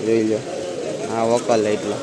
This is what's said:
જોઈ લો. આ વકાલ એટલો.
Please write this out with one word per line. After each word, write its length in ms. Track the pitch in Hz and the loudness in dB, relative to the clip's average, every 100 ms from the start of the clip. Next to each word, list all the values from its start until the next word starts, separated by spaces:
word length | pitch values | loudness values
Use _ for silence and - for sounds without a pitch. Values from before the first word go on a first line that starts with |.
| 107 | 2
જોઈ 180 | 113 | 2
લો. 160 | 110 107 127 - - - - 104 - 113 | 2 0 -2 -6 -6 -6 -6 -6 -4 0
આ 80 | |
વકાલ 420 | 113 120 120 113 104 | 2 2 4 2 2
એટલો. 280 | 104 104 104 | 0 -2 -6